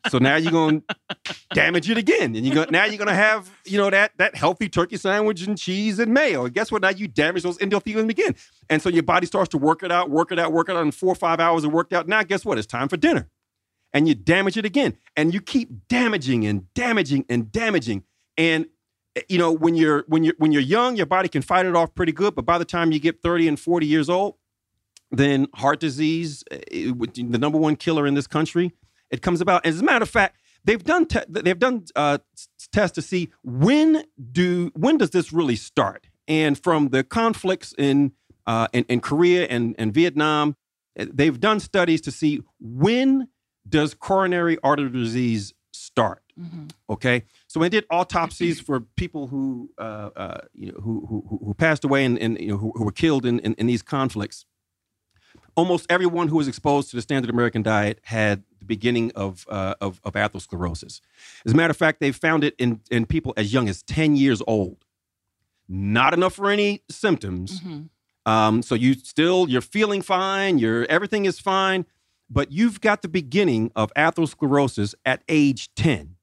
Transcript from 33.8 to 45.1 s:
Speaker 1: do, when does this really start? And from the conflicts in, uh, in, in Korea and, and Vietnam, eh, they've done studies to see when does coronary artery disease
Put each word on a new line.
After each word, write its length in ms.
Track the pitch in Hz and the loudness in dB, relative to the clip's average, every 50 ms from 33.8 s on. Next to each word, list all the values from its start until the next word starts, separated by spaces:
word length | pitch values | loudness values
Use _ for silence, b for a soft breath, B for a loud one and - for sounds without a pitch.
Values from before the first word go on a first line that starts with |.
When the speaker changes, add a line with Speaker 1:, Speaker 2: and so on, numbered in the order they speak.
| 311 320 311 311 311 _ _ - 131 117 | 6 4 4 2 0 _ _ -20 -18 -4
Speaker 1:
do, 380 | 127 170 180 180 175 175 175 - _ | 0 0 2 2 2 -2 -2 -4 _
when 240 | 156 165 262 320 302 | 0 2 2 4 4
does 100 | 208 - | 2 2
this 240 | - 180 160 - 151 | 2 -2 -2 0 -2
really 220 | 170 165 135 123 | 0 0 0 0
start? 540 | 113 - - _ 156 117 95 95 - _ _ _ _ _ | -2 -4 -4 _ 0 0 0 -4 -10 _ _ _ _ _
And 280 | - 156 156 156 151 143 | -2 0 2 2 0 0
from 340 | - - 180 165 156 147 135 | 0 0 0 2 2 2 2
the 140 | 127 131 131 | 2 0 0
conflicts 720 | _ - 226 226 226 214 - - 185 185 - - - - | _ -2 0 0 0 0 -2 -2 -4 -4 -4 -6 -14 -4
in, 360 | - 139 139 135 143 143 135 _ _ _ _ - _ _ | -2 0 2 4 4 2 2 _ _ _ _ -20 _ _
uh, 220 | - 113 113 113 - | -2 0 0 0 0
in, 140 | - 123 120 | 0 -2 0
in 120 | - 123 120 | 2 -2 -2
Korea 480 | - - 143 151 175 180 180 180 170 | 0 -2 2 4 4 4 4 4 2
and, 260 | - 123 120 117 113 110 - | 0 -2 -2 -2 -2 -2 -2
and 120 | 113 110 | -4 0
Vietnam, 640 | 101 151 170 175 135 147 151 156 151 151 147 151 143 _ _ _ _ _ _ _ _ | 2 2 2 2 2 0 0 2 2 2 0 0 -2 _ _ _ _ _ _ _ _
eh, 120 | - 92 - | -10 -10 -6
they've 280 | - 135 190 165 135 117 | 0 2 2 2 2 2
done 200 | 147 214 214 208 | 0 0 0 0
studies 420 | - - - 196 175 170 160 156 | -4 -2 0 0 2 2 0 0
to 100 | - 147 | -2 -8
see 300 | 131 - 160 151 147 131 - _ _ _ | -8 -2 0 0 0 -2 -8 _ _ _
when 720 | - 113 120 127 147 208 233 254 269 269 269 269 262 - _ _ _ _ _ _ _ | -16 -14 -2 0 2 2 2 2 2 2 2 2 0 -4 _ _ _ _ _ _ _
does 280 | 101 160 156 151 151 - | -2 0 0 0 0 -4
coronary 640 | _ - - 196 190 190 180 180 175 170 170 165 - | _ -4 0 0 2 2 2 0 0 0 0 -2 0
artery 300 | - 139 147 147 143 131 | 2 0 2 2 0 -4
disease 640 | 120 127 120 113 | -2 -4 -4 -2